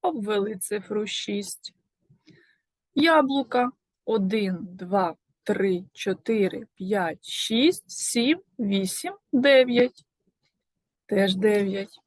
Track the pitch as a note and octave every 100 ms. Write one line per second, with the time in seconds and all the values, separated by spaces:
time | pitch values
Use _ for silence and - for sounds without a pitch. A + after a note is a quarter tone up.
0 | F#4 D#4 G#3 G#3 G3+ G3+ - G#3 F#3+ G#3
1 | G#3+ - - G3+ G3 - - _ _ _
2 | _ _ _ - _ _ _ _ _ -
3 | D#4+ D#4+ C4+ C#4 C4 B3+ B3 - _ _
4 | - A3 F#3+ G#3+ G3 F3+ F3+ F3+ F3+ G3
5 | F3+ D#3+ _ _ - G3+ G3 F3+ F#3+ -
6 | - F#3+ - A3+ F#3+ - A3 _ F#3 G3+
7 | E3+ E3 - - - A3+ D4 F#4 _ -
8 | - A#3+ A#3+ F4 - - G#3 G3 F#3+ -
9 | F4 G4+ _ C4 C#4 C4+ B3+ A#3+ B3 -
10 | _ _ _ _ _ _ _ _ _ _
11 | _ G3+ G3 F#3+ G#3+ G#3 G3+ G3 G3 -